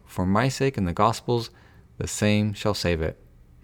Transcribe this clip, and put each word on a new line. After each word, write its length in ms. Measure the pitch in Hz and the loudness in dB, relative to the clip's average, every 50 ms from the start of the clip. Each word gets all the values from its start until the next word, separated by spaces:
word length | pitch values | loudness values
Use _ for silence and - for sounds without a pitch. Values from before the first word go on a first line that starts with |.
| - | -20
for 220 | - - - 90 | -12 -6 -2 0
my 220 | 92 98 107 127 135 | 2 2 2 2 0
sake 280 | 131 - 135 135 - | 0 0 -2 -2 0
and 100 | 110 98 | 0 -2
the 60 | 87 82 | -2 2
gospel's, 580 | - 104 117 113 - - - 120 120 113 - - - - - - - - _ - - | 2 2 2 2 0 -2 -2 -2 -2 -2 -6 -12 -20 -20 -20 -20 -20 -20 _ -10 -8
the 80 | 95 | -8
same 460 | - - - 104 104 104 104 107 107 98 | -8 -2 0 2 2 4 4 2 0 -2
shall 220 | - - 107 98 | -2 -2 -2 -2
save 280 | - - 87 87 80 80 | 0 0 0 0 0 0
it." 160 | - - - - - - - - - - - | -4 -4 -8 -14 -20 -20 -20 -20 -20 -20 -10